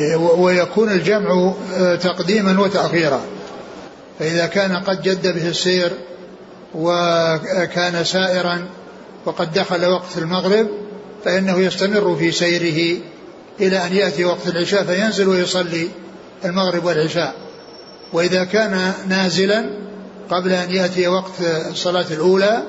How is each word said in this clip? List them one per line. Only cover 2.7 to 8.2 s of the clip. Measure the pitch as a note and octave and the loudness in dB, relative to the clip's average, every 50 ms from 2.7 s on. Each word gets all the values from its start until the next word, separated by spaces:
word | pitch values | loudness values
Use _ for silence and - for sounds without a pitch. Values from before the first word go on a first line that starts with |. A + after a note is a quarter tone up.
| G3 F3 D#3+ D#3 D#3+ F3 D#3+ D3 C3+ A#2+ A2+ - - - - - - - - - - - - - - - - - - - | 2 2 0 2 2 2 2 2 2 0 -2 -6 -12 -12 -14 -14 -14 -16 -16 -16 -16 -18 -18 -18 -20 -20 -20 -16 -8 -6
فإذا | D#3 D#3+ E3 E3+ E3+ | -4 -2 0 0 0
كان | E3 - G3 G3 F#3+ F#3 F3+ F#3 | 0 2 0 0 2 0 -2 0
قد | G3+ F#3+ F#3 | -2 -2 0
جد | D#3+ F#3+ F#3+ F3+ E3 F3+ D#3+ | 0 0 0 2 0 0 0
به | E3+ D#3+ | 0 -2
السير | F3 D#3+ - - F3+ F#3 F3+ F3 E3+ F3+ - - - - - - - - - - - - - - - - | -2 -2 0 0 2 2 2 2 0 -2 -6 -10 -14 -16 -18 -18 -18 -20 -20 -20 -20 -20 -20 -18 -12 -6
وكان | D#3+ D#3+ E3+ F3 F3 F3 E3+ E3+ E3+ E3 E3 D#3+ D#3 D3+ - F#3+ F#3 E3+ E3 - F3 F3 F3+ F3 E3+ E3 | -2 0 0 2 2 2 2 2 2 2 2 0 -2 -2 -2 -2 0 -2 0 0 -2 -2 0 0 -2 -2
سائرا | - F#3 F#3 | 0 0 0